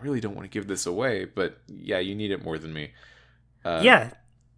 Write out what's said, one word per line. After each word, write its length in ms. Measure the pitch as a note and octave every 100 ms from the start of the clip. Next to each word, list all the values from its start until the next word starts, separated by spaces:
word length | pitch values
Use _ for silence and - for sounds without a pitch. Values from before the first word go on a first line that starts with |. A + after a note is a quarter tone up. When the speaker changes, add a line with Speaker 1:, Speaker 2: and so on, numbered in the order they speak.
Speaker 1:
really 180 | C#3+ C3
don't 140 | G#2+ G2+
wanna 120 | F#2+
give 200 | G#2+ G2
this 160 | F#2 F2
away, 380 | F2+ C3 G2
but 340 | F#2 G2 E2+ - -
yeah, 320 | - E2+ F#2+
you 160 | F#2+
need 160 | G2+ G#2
it 140 | F#2+
more 140 | E2 D#2+
than 140 | D#2+
me." 180 | D#2 D2 - - - - _ _ _
Uh, 160 | - E2+
Speaker 2:
Yeah. 280 | A#3 G3+ A#2+ - - _ _